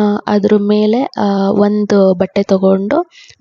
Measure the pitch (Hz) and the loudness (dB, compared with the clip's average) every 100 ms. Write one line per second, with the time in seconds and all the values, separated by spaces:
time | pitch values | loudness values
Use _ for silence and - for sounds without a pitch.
0 | 208 208 - 208 202 208 202 214 214 233 | 0 -2 -2 -2 2 0 2 0 0 0
1 | 277 - 202 196 196 - 208 208 208 202 | -4 -4 -2 0 0 0 0 0 0 2
2 | 190 180 190 202 202 190 190 190 202 294 | 2 2 -2 -4 -2 0 2 0 0 -2
3 | 349 - - _ | -4 -12 -20 _